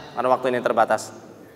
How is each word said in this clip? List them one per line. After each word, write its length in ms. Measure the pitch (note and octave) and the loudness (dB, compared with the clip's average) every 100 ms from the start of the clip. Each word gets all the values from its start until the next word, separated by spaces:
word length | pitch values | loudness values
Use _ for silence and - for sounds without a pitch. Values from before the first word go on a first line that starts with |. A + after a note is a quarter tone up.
| - | -12
karena 160 | A#2+ B2+ | -2 0
waktu 180 | B2 C3 | 2 0
ini 80 | B2 | 0
terbatas. 560 | B2 A2+ A2 A2 - - - - - | 0 2 2 2 -4 -16 -20 -20 -20